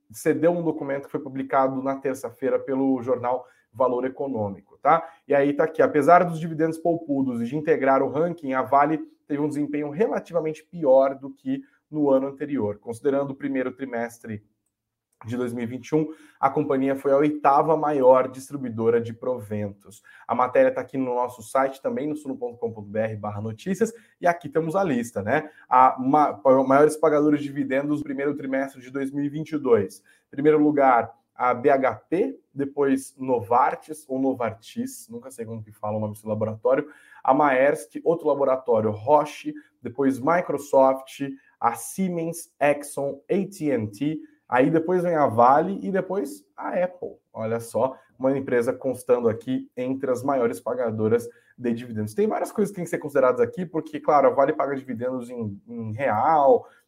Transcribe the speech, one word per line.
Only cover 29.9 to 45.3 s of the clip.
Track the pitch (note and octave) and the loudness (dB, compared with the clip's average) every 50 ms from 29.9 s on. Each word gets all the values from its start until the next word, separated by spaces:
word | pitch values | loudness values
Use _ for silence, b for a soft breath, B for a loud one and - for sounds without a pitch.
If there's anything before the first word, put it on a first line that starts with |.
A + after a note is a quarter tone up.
| - - _ b b b b b | -6 -12 _ b b b b b
Em | |
primeiro | - C#3 C#3 D#3 D3+ D#3 | -6 0 4 4 6 6
lugar, | D3+ D3+ D3+ C#3+ C3+ C3 B2 A#2 G#2+ - - _ _ _ _ | 6 4 4 6 6 6 6 6 4 0 -4 _ _ _ _
a | - A#2+ B2 B2 | -2 0 0 0
B | A#2 A#2+ C#3+ | 2 2 4
H | C#3 C3+ C3 B2 A2+ - - _ | 4 4 4 0 -2 -2 -6 _
P, | D#3+ F3 - C4+ - - _ _ - | -2 0 0 -2 -4 -8 _ _ -8
depois | C#3 C#3+ C#3 - C#3+ C#3+ C#3 C3+ C3+ - - - - | -6 -6 -4 -2 0 2 2 2 0 -2 -6 -14 -8
Novartis, | C3 C3 B2+ A#2 G#2 G2+ A#2+ B2 C#3 D#3+ E3+ - - - D3+ - - - | -4 -2 -2 -2 0 2 2 2 2 2 0 -4 -8 -14 -16 -16 -12 -8
ou | C3 C3 | -4 -2
Novartis, | C3+ C3+ B2+ A#2 A#2+ A2 A2 - - - - A#2 B2 C3+ C3+ - - - | -2 -2 -2 -2 -4 -6 -6 -8 -14 -14 -10 -8 -8 -8 -10 -14 -18 -16
nunca | A2+ A#2+ B2 C3+ | -16 -16 -16 -16
sei | B2+ - A2+ | -14 -14 -12
como | A2 A2+ A2+ G#2+ | -12 -12 -12 -14
que | G#2+ | -16
fala | G#2 _ - G#2+ G#2+ G#2+ | -14 _ -8 -6 -4 -4
o | |
nome | G#2+ G#2 G#2 | -4 -6 -6
desse | - - A2 | -8 -8 -6
laboratório, | G#2+ G#2+ A2 G#2+ A2 - - A#2+ C3 C#3+ C#3+ B B B B B B B B | -6 -4 -4 -4 -4 -2 0 0 0 0 0 B B B B B B B B
a | - C3+ | 0 2
Maersk, | D3 D3+ C#3+ C3 B2+ C3+ C#3+ D3+ D3+ - - - D3+ - | 4 4 2 2 2 2 2 2 0 -4 -12 -14 -4 -2
outro | D#3+ D#3+ - - D3+ | -2 0 0 0 0
laboratório, | C#3 C#3 C#3 C3 C3 - - - A#2 A2 G#2+ G#2+ | 0 2 2 0 0 0 0 0 0 2 2 0
Roche, | G2+ G2+ G#2+ C3 D3 D3 D3+ D3+ - - - - - B B B B B | -2 -4 0 2 2 2 2 0 -6 -12 -12 -12 -12 B B B B B
depois | - A#2+ - - C#3 C3+ C3 A#2 | -14 -10 -4 -2 0 0 0 0
Microsoft, | B2 D#3 E3 F3+ F3+ - D#3+ C#3 - - - C3+ C3+ C3 C3+ C3+ - - - - C#3 C#3 - B B B B B | 0 0 0 0 0 -2 -4 -6 -4 2 4 6 6 6 4 0 -4 -12 -12 -10 -10 -10 -10 B B B B B
a | - A#3 - | -2 -2 -2
Siemens, | - - - - - F#3+ F#3 F3 E3+ E3 E3 E3 - - - _ - | -2 -6 -10 -6 -4 -4 -4 -2 -4 -4 -6 -6 -10 -14 -18 _ 0
Exxon, | C#3 D3 C#3+ C#3+ - - - D3 C#3 C#3 C#3 - - - | 2 2 2 0 -4 -10 -8 -6 -6 -6 -6 -8 -6 -4
A | E3 G3+ G3 - | -2 -2 -2 -4
T | - - D#3 D3 | -6 -6 -4 -2
and | C3 A#2 G#2+ G#2+ | -2 -2 -2 -6
T, | - - C#3 D3+ D#3 D3+ B B B B B B | -6 -4 -4 -4 -4 -6 B B B B B B
aí | A2+ B2 C3+ D#3+ | 2 4 4 4
depois | D#3 D#3+ D#3+ E3+ F#3 F#3 E3+ | 4 2 0 0 0 0 0
vem | F3 E3+ | 0 2
a | D#3 C#3+ | 2 2
Vale | B2+ | 2